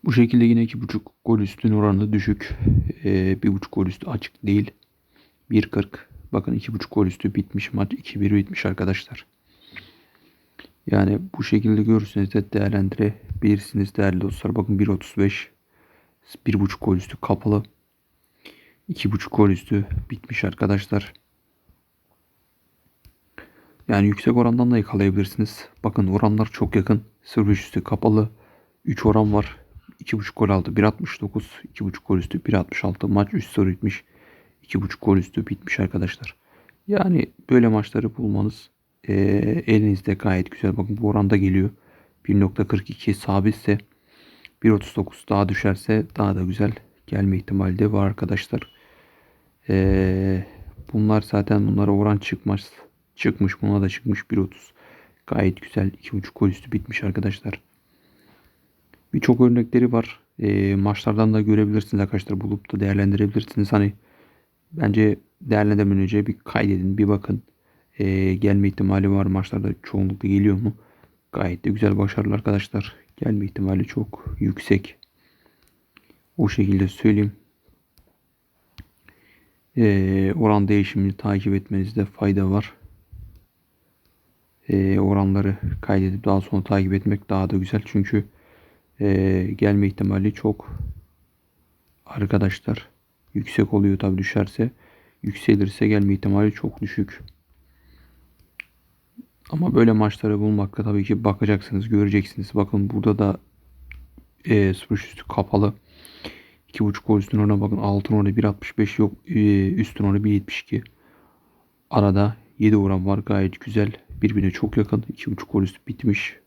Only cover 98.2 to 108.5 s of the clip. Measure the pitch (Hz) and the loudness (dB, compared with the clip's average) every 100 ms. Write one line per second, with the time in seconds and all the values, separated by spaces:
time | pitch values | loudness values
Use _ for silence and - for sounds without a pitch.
98.2 | _ _ _ _ - _ _ _ _ - | _ _ _ _ -20 _ _ _ _ -20
99.2 | - _ _ 156 175 - 117 107 104 - | -20 _ _ -4 0 4 6 6 2 0
100.2 | 110 104 107 107 98 - 110 104 101 107 | -2 0 0 0 -2 -4 -2 -2 0 0
101.2 | 113 98 104 101 - 98 107 104 101 101 | 0 0 0 0 0 -6 0 2 4 2
102.2 | 98 - 98 104 98 104 101 104 110 104 | 0 -8 -6 -2 0 0 -2 0 0 2
103.2 | 101 92 _ _ _ _ - - - - | 0 -2 _ _ _ _ -20 -20 -20 -20
104.2 | _ _ - 107 98 92 - 104 - - | _ _ 0 2 2 0 -4 -6 -6 -18
105.2 | - - 95 101 101 107 _ - - - | -8 -4 0 2 0 -2 _ -20 -20 -20
106.2 | - - - _ _ - 104 101 - 107 | -20 -20 -20 _ _ -4 -2 -2 0 0
107.2 | 98 107 104 101 101 101 104 101 98 107 | 0 0 2 2 0 -2 -2 -2 0 0
108.2 | 98 104 107 | 2 2 0